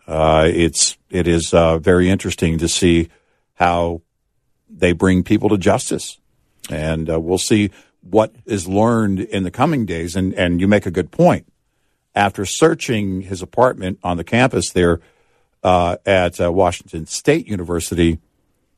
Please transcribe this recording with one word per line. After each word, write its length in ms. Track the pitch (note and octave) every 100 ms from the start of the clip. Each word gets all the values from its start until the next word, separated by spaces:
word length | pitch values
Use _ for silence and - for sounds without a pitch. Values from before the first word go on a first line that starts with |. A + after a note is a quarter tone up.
| -
Uh, 420 | D#2+ D#2 D#2+ D#2+
it's, 460 | F2 E2 - - - _
it 160 | F#2 E2+
is, 260 | E2 D#2+
uh, 240 | F2 E2 E2
very 320 | D2+ F2+ F2+
interesting 480 | F#2+ G2+ - F2 E2
to 100 | E2+
see 400 | - F2+ E2+ D#2+ _ _ _ _
how 480 | - F2 F2 E2+ E2+ _ _ _ _ _ _ _
they 260 | G#3+ F2+
bring 280 | E2 F#2+ F#2
people 280 | F2 G#2+ G#2
to 100 | G#2
justice. 600 | F#2 G#2+ - - - - _ _ _ _ -
And, 360 | D#2 D#2 D#2+ D#2+
uh, 120 | D#2+
we'll 180 | E2 F2+
see 320 | - A2 G2+ - _ _
what 300 | F#2+ G2+ A2 _ -
is 200 | G2+ E2+
learned 520 | G2 A2+ A#2 G#2+ F#2+
in 240 | - G2+
the 80 | F2+
coming 340 | - C#3+ D3+ G#2+
days. 300 | E2 E2+ F2+
And, 180 | F#2
and 260 | F#2+ F2+ F2
you 80 | F#2+
make 200 | G#2 G2+
a 40 |
good 200 | E2+ D#2+
point. 340 | - F3 B2 - _ _ _ _ _ _ -
After 320 | G2+ G2+ G2
searching 720 | - D#3+ D#3+ - A2+ G2+ F#2
his 220 | F#2 F#2+
apartment 560 | F2+ - B2+ - F#2 F2+
on 140 | F2+ E2+
the 60 |
campus 480 | E2 A2+ - - E2+
there, 300 | F2+ F2 E2 _ _ _ _ _ _
uh, 360 | F#2 F2+ F2 -
at, 380 | - F#2+ F2 -
uh, 100 | F2
Washington 540 | F2+ F2+ F2 - E2 D#2+
State 400 | - - D#3 -
University, 720 | G#2 E2+ E2+ - F2 E2+ D#2+ _ _ _ _ _